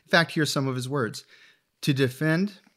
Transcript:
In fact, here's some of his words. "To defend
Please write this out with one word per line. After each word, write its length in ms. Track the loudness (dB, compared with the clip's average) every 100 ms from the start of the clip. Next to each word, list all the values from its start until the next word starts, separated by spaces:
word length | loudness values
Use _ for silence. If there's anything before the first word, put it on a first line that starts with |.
In 60 | _
fact, 220 | 2 2
here's 200 | 0 0
some 140 | 0 -2
of 80 |
his 140 | -4 -4
words. 360 | -4 -4 -6 -16 -20 -20 _ _ _
"To 120 | -2
defend 640 | 2 0 0 0 2 0 -6 _